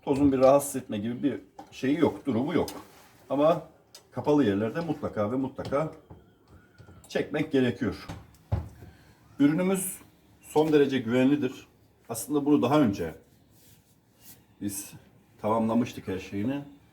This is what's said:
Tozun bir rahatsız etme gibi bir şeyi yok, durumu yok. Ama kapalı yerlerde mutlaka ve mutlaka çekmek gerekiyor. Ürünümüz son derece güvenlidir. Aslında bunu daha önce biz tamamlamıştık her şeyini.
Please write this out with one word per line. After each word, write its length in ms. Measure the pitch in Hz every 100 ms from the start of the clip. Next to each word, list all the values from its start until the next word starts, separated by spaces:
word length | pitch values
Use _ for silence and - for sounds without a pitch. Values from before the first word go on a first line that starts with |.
Tozun 300 | - 135 143
bir 80 | 131
rahatsız 360 | 131 143 143 135
etme 220 | - 110
gibi 260 | 107 123
bir 180 | 143 104 - - -
şeyi 280 | - 127 156
yok, 260 | 151 - -
durumu 280 | 110 143
yok. 160 | 156 - - - - - _ -
Ama 380 | 139 151 165 - _ _ - _
kapalı 340 | - 147 147 120
yerlerde 340 | 98 110 123
mutlaka 520 | 165 143 98 107 107
ve 40 | 131
mutlaka 560 | 131 - - 135 156 - _ - - _ _ - _ _ - - -
çekmek 440 | 185 147 151 151
gerekiyor. 560 | 139 123 120 110 85 - - - _ _ - - - - - - _ _ -
Ürünümüz 580 | 143 160 185 190 - - - _ _ _
son 320 | - 151 160
derece 260 | 151 139 127
güvenlidir. 680 | 110 127 131 143 123 - - _ _ _ _
Aslında 360 | 117 - 143 139
bunu 160 | 143
daha 200 | 117 151
önce 340 | 127 98 104 - _ _ _ _ _ - _ _ _ _ - - _ _
biz 320 | 101 - - - - _ _ _
tamamlamıştık 680 | 107 113 110 113 123 - -
her 120 | 90
şeyini. 420 | - 101 110 143 143 - _